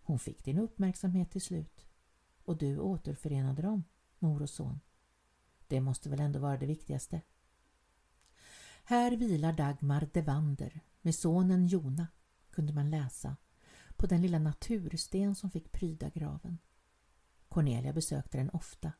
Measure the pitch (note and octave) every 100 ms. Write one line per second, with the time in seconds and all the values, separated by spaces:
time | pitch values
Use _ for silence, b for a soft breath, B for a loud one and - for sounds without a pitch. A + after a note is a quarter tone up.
0 | - C#3 - - - D#3 A3+ - F#3+ F3+
1 | F#3+ F#3 F3 F#3+ - E3+ D#3 - - _
2 | _ _ _ _ - D#3+ C#3 C#3+ G3 F3+
3 | - C#3+ D#3 C#3 C3+ C3+ F#3 G#3+ E3 _
4 | _ _ E3 D3 D3 - C3 C#3 _ _
5 | _ _ _ _ _ _ - C3+ C3 C3
6 | D3 C#3 D3 C#3 C#3+ C3+ C3+ D#3 - C#3
7 | - D#3+ - _ _ _ _ _ _ _
8 | _ _ _ B B B B B - A#3+
9 | B3 A#3+ A#3 D#3+ D#3+ D#3+ C#3+ C#3+ C#3 C#3+
10 | D3 F3 D3 C#3 D3+ C#3 C#3 - _ _
11 | E3+ D#3+ E3 E3+ F#3 F#3 F3+ F#3 C3+ C#3+
12 | E3+ _ _ _ _ - D3+ D3 D3 D#3
13 | C3 - C3 C#3+ _ B B B B -
14 | - F3 F3+ E3 D#3 - - A3+ E3 E3
15 | - F#3+ G3+ G3 F#3+ E3 - - F3 D#3
16 | D3 D#3+ D3 D3 F3 E3+ _ _ _ _
17 | _ _ _ _ _ E3+ C#3+ A#2 C3 D#3
18 | - C#3 - C#3 C3 E3 - - D#3